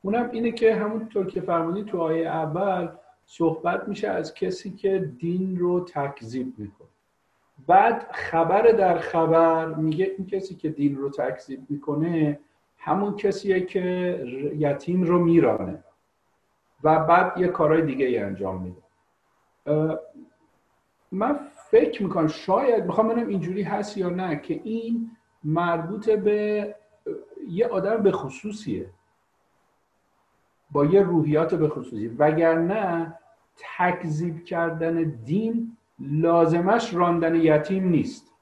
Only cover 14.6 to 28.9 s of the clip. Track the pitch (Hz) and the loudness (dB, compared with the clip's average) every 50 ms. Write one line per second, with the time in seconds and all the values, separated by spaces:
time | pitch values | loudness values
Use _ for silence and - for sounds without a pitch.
14.6 | 151 143 139 139 - 170 180 185 180 165 175 175 175 165 170 165 143 120 107 104 | 0 0 0 -2 -2 -2 0 2 2 4 4 4 4 6 6 6 6 4 2 0
15.6 | 92 90 90 - _ _ _ _ _ _ _ _ _ _ _ _ _ _ _ _ | -4 -6 -8 -10 _ _ _ _ _ _ _ _ _ _ _ _ _ _ _ _
16.6 | _ _ _ _ 139 156 160 160 156 156 170 180 185 - - 180 180 175 - - | _ _ _ _ 2 2 4 4 6 6 6 6 6 2 0 0 0 0 2 2
17.6 | 160 147 160 165 160 143 127 131 135 127 120 110 101 98 95 92 98 95 95 92 | 2 4 4 4 2 0 0 0 0 0 0 -2 -2 -4 -6 -6 -6 -6 -6 -6
18.6 | 92 90 90 - _ _ _ _ _ _ _ _ _ _ _ _ _ _ _ _ | -8 -10 -12 -16 _ _ _ _ _ _ _ _ _ _ _ _ _ _ _ _
19.6 | _ - 151 151 156 160 - - - - _ - - _ _ _ _ _ _ _ | _ -2 0 0 0 -2 -4 -6 -10 -14 _ -20 -20 _ _ _ _ _ _ _
20.6 | _ _ _ _ _ _ _ _ _ _ 185 190 214 262 294 285 - - - - | _ _ _ _ _ _ _ _ _ _ -6 -4 -2 -2 -2 -4 -6 -14 -20 -20
21.6 | - - - 226 302 233 - - 208 175 - 180 156 156 - - - - 190 226 | -4 4 6 6 6 4 -2 -4 -4 -2 0 0 0 0 -2 -4 -2 0 2 2
22.6 | 285 262 233 214 180 175 175 - 226 226 233 240 233 202 202 185 156 170 190 208 | 4 4 2 2 0 0 0 2 2 2 2 -2 -2 -2 -4 -4 -4 -4 -4 -4
23.6 | 196 160 208 202 202 - - 208 185 175 175 185 185 180 151 147 - - 160 - | -4 -4 -4 -4 -6 -6 -4 -4 -4 -2 -2 -4 -4 -4 -4 -6 -4 -6 -8 -6
24.6 | - 220 220 226 226 226 233 226 226 - - _ _ _ _ _ - 151 156 170 | -6 -6 -6 -6 -4 -4 -4 -4 -4 -8 -12 _ _ _ _ _ -4 -2 0 0
25.6 | 175 175 170 165 160 165 208 208 - 220 214 202 190 208 208 208 208 208 208 208 | 0 0 0 -2 -2 -6 -8 -4 0 0 0 2 2 0 0 2 0 -2 -2 -2
26.6 | 202 - - - _ _ _ _ _ - - - - - - - 311 226 165 180 | -4 -6 -10 -16 _ _ _ _ _ -12 -12 -12 -14 -18 -18 -16 -12 -8 -2 -2
27.6 | 233 240 202 190 175 196 220 220 202 196 185 - - 131 - - - 214 208 - | -2 0 0 -2 -2 -2 -2 2 2 2 2 2 -6 -8 -12 -10 -12 -10 -10 -10
28.6 | - 143 107 90 90 92 | -8 -6 -6 -6 -8 -12